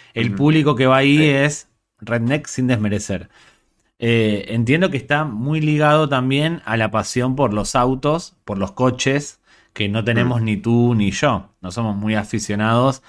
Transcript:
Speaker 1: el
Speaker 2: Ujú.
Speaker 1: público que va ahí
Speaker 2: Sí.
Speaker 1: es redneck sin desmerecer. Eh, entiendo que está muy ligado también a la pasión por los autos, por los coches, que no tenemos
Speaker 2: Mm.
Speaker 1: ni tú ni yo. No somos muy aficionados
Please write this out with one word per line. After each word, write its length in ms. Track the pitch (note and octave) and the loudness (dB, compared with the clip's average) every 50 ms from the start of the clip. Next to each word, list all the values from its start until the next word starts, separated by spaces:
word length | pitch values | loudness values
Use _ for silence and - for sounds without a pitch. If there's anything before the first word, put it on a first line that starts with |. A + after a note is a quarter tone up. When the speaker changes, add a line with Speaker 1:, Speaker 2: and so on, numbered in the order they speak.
| - - _ | -20 -10 _
Speaker 1:
el 160 | A#2 A2+ G2 | -4 -2 -2
Speaker 2:
Ujú. 80 | G2 | 0
Speaker 1:
público 380 | G2 C#3+ D3+ D#3 D#3 C#3+ D3+ C#3 | 2 2 4 4 4 4 2 2
que 120 | A#2+ C3 | 2 4
va 100 | C3 C3 | 4 4
ahí 200 | C3+ C3+ C#3 C#3+ | 4 4 4 4
Speaker 2:
Sí. 120 | D3+ D#3 D3 | 4 4 4
Speaker 1:
es 380 | C#3 C#3 C#3+ D3+ D3+ - - _ _ _ _ _ _ _ | 2 2 0 0 -2 -6 -12 _ _ _ _ _ _ _
redneck 480 | G#2+ G#2+ A#2 A#2 A#2 B2 C#3+ D#3+ - | -8 -4 -4 -2 0 0 -2 -2 -4
sin 200 | - - B2+ B2+ | -6 -4 -2 0
desmerecer. 600 | B2 B2 A2 G#2+ G2+ G#2 G2 - - F#2+ F2 F2 - _ _ - _ _ _ _ _ _ _ _ _ _ _ | 0 0 0 0 -2 -2 -2 -4 -6 -6 -8 -8 -12 _ _ -20 _ _ _ _ _ _ _ _ _ _ _
Eh, 460 | A#2 A#2 A#2 A2+ A2 G#2+ G#2 G2+ - - | 0 2 2 2 2 2 0 -2 -4 -4
entiendo 420 | A2+ A#2 A2+ A#2+ D3 E3 F#3+ F#3 | -2 -2 0 2 2 2 2 0
que 60 | C#3+ | -2
está 280 | A#2+ - - C#3+ D3+ D#3 | -4 -4 -2 -2 -2 -2
muy 340 | C#3+ G#2+ G#2+ B2+ C#3+ D#3 D#3+ | -4 -6 -4 -4 -2 -2 0
ligado 480 | D3+ D3+ D3+ D3 D3+ D3 D3+ D#3 D#3 | 0 0 2 2 4 4 4 4 2
también 540 | C#3+ C#3+ B2+ B2+ C3 C3+ C#3+ D3+ D#3+ E3+ - - | 2 0 0 0 0 0 0 0 -2 -4 -6 -4
a 120 | G#2+ A2+ | -4 -2
la 140 | A2+ A2 G#2+ | 0 0 0
pasión 440 | A2 A2 G#2 - - B2 B2 C3 C3 | 0 -2 -4 -2 -2 -2 0 0 0
por 160 | C#3 C#3 G#2+ | 0 0 0
los 240 | G#2 G#2+ G2 - - | 0 -2 -4 -2 0
autos, 600 | B2+ A#2+ C3 C3 C3 - D3 D#3 E3+ - - - _ _ | 0 0 0 0 0 -2 -2 -2 -2 -6 -10 -18 _ _
por 140 | - G2+ F#2+ | -8 -6 -4
los 120 | G2 G2 | -4 -6
coches, 680 | - - B2+ B2+ B2 - - C3+ C3+ C#3+ C#3+ - - _ _ _ _ _ _ _ _ | -2 0 0 0 0 0 0 0 0 0 -2 -6 -14 _ _ _ _ _ _ _ _
que 160 | - G#2 G2+ | -4 -4 -2
no 140 | G#2 A2+ G#2+ | -2 -2 -2
tenemos 380 | A#2 A2+ - A#2+ A#2+ B2 A#2 | 0 0 2 2 2 0 0
Speaker 2:
Mm. 40 | A2 | 0
Speaker 1:
ni 120 | A2 G#2 | 0 -2
tú 380 | F#2 - A#2 A#2 A#2+ A#2+ A#2+ A#2+ | -2 0 2 2 4 4 4 2
ni 160 | G#2+ G2+ G2 | 2 0 0
yo. 380 | G2 - D#3 C#3 A2+ F#2+ - - _ _ | 0 0 0 0 0 -2 -4 -10 _ _
No 100 | F#2 F2+ | -14 -10
somos 240 | F2 A#2+ A2+ A2 G2+ | -6 -6 -4 -4 -4
muy 200 | G2+ G#2 G#2+ A2 | -4 -4 -2 -2
aficionados 840 | G#2 G#2 - - G2+ - - G2+ G#2 G#2+ A2 A#2 A#2+ B2+ C3+ C3 - - | -2 -4 -4 -6 -6 -4 -4 -4 -2 0 0 2 2 2 0 0 -4 -10